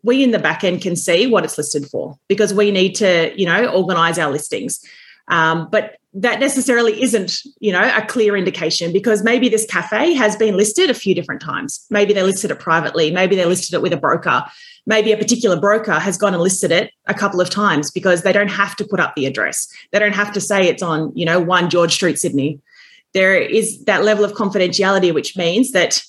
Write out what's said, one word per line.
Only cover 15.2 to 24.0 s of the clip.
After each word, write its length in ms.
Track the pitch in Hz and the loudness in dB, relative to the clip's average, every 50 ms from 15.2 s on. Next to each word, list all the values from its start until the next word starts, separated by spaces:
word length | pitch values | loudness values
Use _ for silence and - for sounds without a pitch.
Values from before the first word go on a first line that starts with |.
| - - 240 - 240 196 175 147 | 2 0 0 2 2 2 2 2
broker 400 | 196 202 214 220 - 208 160 156 | 2 2 2 0 0 -2 -2 -2
has 160 | 175 202 175 | 0 -2 -2
gone 180 | - 208 196 185 | 0 0 0 0
and 60 | 165 | 2
listed 300 | 170 185 185 - 202 156 | 0 0 0 0 0 0
it 200 | 165 185 214 - - _ - | 0 0 -2 -4 -8 _ -8
a 60 | - 190 | -6 -4
couple 280 | - 202 196 180 180 | -2 -2 -2 0 0
of 80 | 180 180 | 0 0
times 420 | - 202 208 196 160 143 147 - | 0 0 0 0 0 0 -2 -4
because 300 | - 190 185 190 175 170 | -4 0 2 2 2 2
they 100 | 180 190 | 2 2
don't 160 | 185 202 208 | 2 2 2
have 300 | 190 190 196 202 - - | 0 0 -2 -2 -2 -4
to 80 | - 208 | -8 -8
put 160 | - 202 175 | -4 -2 -2
up 120 | 160 - - | -2 -2 -2
the 100 | 151 131 | -4 -4
address. 420 | 135 135 110 92 69 - - - - - - - _ | -4 -2 -2 -4 -2 -4 -4 -8 -8 -12 -20 -6 _
They 80 | - 208 | 0 0
don't 160 | 214 208 190 | 2 2 0
have 160 | 202 202 208 | 0 -2 -2
to 80 | - 196 | -4 -4
say 300 | - - 202 196 185 170 | -2 0 0 2 2 2
it's 120 | 127 - | 2 0
on, 300 | 185 165 156 156 156 - - | -2 -2 -2 -2 -4 -4 -4
you 100 | 170 170 | -4 -2
know, 160 | 165 170 180 | 0 0 0
one 280 | 165 175 185 175 175 165 | 2 2 2 2 2 2
George 240 | 175 175 170 165 - | 2 2 2 2 0
Street, 240 | - 196 165 139 | 0 0 0 0
Sydney. 440 | - - 165 139 139 135 151 143 139 _ _ _ - - - - _ _ _ - | -2 -2 -2 -2 -2 -2 -2 -4 -8 _ _ _ -20 -20 -20 -20 _ _ _ 0
There 220 | 190 190 190 190 | 2 2 4 4
is 480 | 160 - - - 226 202 - - - - | 2 0 0 0 0 0 -2 -6 -6 -2
that 180 | 214 190 180 | 0 0 2